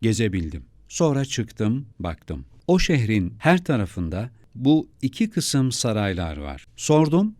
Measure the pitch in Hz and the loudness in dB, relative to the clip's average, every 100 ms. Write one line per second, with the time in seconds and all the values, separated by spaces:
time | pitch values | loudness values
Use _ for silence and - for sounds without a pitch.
0 | 113 104 110 92 82 76 - _ - - | 0 2 0 0 -4 -8 -14 _ -14 0
1 | 165 139 135 - 110 - 107 127 139 - | 0 2 -2 -4 -6 -2 -2 -2 -6 -10
2 | 87 82 - 76 65 - - 180 - 156 | -10 -10 -10 -12 -12 -14 0 2 4 2
3 | 110 107 87 110 156 180 180 135 98 - | 2 0 0 0 2 2 2 -2 -2 -4
4 | 85 87 120 - - 120 131 156 - _ | -6 -4 -8 -14 -20 -2 2 2 0 _
5 | 135 - 220 196 - 143 131 120 123 107 | -6 -2 -2 -2 -2 0 0 -2 -2 0
6 | 101 90 85 73 71 67 - - - 151 | -2 -2 -4 -6 -10 -12 -16 -14 2 4
7 | 156 165 214 214 | 6 4 2 -4